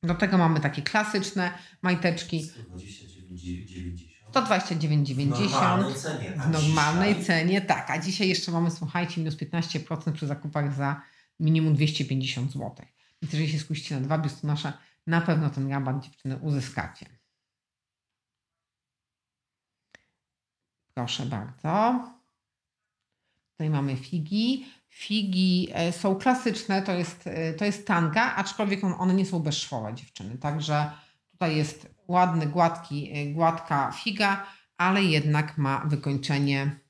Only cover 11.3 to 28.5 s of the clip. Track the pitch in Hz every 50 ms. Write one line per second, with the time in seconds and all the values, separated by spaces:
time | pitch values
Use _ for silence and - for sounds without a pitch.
11.3 | _ _ 160 156 160 160 156 156 151 131 156 147 - - 143 127 135 135 127 131
12.3 | - 123 123 135 131 139 - - - - - - _ _ _ _ _ _ - 147
13.3 | 156 151 160 151 156 147 - - 160 151 - - 151 135 131 139 156 156 156 147
14.3 | - - - 147 147 147 - 147 135 - _ _ _ _ _ - 165 170 165 175
15.3 | 165 156 156 147 143 135 135 135 139 139 135 131 127 135 127 - _ _ _ 135
16.3 | 131 135 - 156 143 139 127 - - - 80 - - - - - - _ _ _
17.3 | _ _ _ _ _ _ _ _ _ _ _ _ _ _ _ _ _ _ _ _
18.3 | _ _ _ _ _ _ _ _ _ _ _ _ _ _ _ _ _ _ _ _
19.3 | _ _ _ _ _ _ _ _ _ _ _ _ _ - _ _ _ _ _ _
20.3 | _ _ _ _ _ _ _ _ _ _ _ _ _ 135 120 117 - - 139 127
21.3 | 139 104 104 117 - - - 156 165 202 220 240 254 247 - - - _ _ _
22.3 | _ _ _ _ _ _ _ _ _ _ _ _ _ _ _ _ _ _ _ _
23.3 | _ _ _ _ _ _ 156 156 156 143 139 139 131 127 131 - - 170 147 -
24.3 | 196 208 226 240 269 262 - - - _ _ _ _ - - - 208 220 208 196
25.3 | 185 185 185 185 180 180 180 - - - 170 175 175 - - 196 196 190 - 262
26.3 | 247 254 - - - 220 - - 196 196 190 202 185 175 175 165 - - - 175
27.3 | - 160 160 160 160 160 208 208 202 208 - - 196 170 170 160 151 214 233 262
28.3 | - 190 202 -